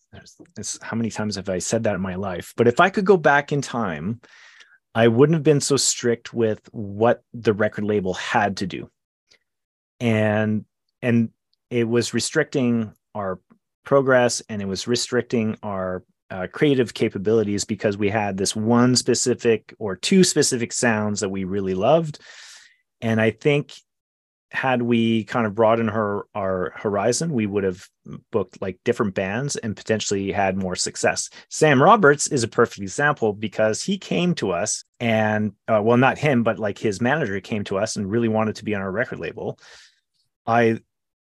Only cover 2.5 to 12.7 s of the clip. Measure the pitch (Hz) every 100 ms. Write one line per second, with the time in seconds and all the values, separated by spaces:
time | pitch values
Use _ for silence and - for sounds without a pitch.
2.5 | - 120 117 185 214 196 190 151 143 143
3.5 | 143 - 123 104 76 87 117 _ - -
4.5 | - _ _ _ 113 117 113 151 165 147
5.5 | 143 - 135 - - 120 117 - 117 113
6.5 | 104 - - 101 101 117 117 _ 120 113
7.5 | 101 107 - 104 104 92 90 - 120 101
8.5 | 95 92 65 - _ _ _ _ _ _
9.5 | _ _ _ _ - 120 110 107 107 107
10.5 | 107 - _ _ _ 127 117 113 _ _
11.5 | _ - 120 113 120 113 117 - 160 147
12.5 | 147 123